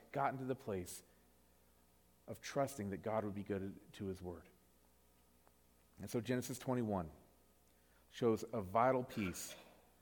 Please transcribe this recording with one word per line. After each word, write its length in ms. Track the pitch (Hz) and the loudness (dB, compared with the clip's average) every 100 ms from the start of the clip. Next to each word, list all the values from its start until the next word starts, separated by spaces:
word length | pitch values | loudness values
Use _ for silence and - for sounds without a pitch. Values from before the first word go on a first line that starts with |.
| - | -6
gotten 260 | 143 139 131 | 0 2 0
to 60 | 127 | -2
the 100 | 127 | -4
place 480 | - 95 90 - - - - - - - - - - - - - - | -2 -2 -4 -10 -14 -20 -20 -20 -20 -20 -20 -20 -20 -20 -20 -20 -14
of 120 | 113 | -12
trusting 500 | - 143 135 - 101 | -4 0 0 0 -4
that 100 | 95 | -2
God 240 | 110 110 104 | 0 0 0
would 100 | 98 | -2
be 80 | |
good 300 | 101 101 98 - - | -2 -2 -2 -10 -16
to 120 | - 98 | -8 -6
his 160 | 92 | -6
word. 220 | 90 85 - - - - - - - - - - - - - - - - | -8 -10 -14 -20 -20 -20 -20 -20 -20 -20 -20 -20 -20 -20 -20 -20 -20 -12
And 100 | 98 | -4
so 120 | 123 | -2
Genesis 360 | 113 127 123 127 | 0 0 -2 -6
twenty-one 500 | - 127 113 98 82 - - - - - - - - - - | 0 0 2 0 -2 -8 -20 -20 -20 -20 -20 -20 -20 -20 -16
shows 340 | - 120 110 - | 2 6 6 2
a 80 | 120 | -4
vital 420 | 92 107 123 131 | 2 6 6 6
piece 520 | 120 - 95 82 - - - - - - | 2 0 0 -2 -8 -12 -18 -20 -20 -20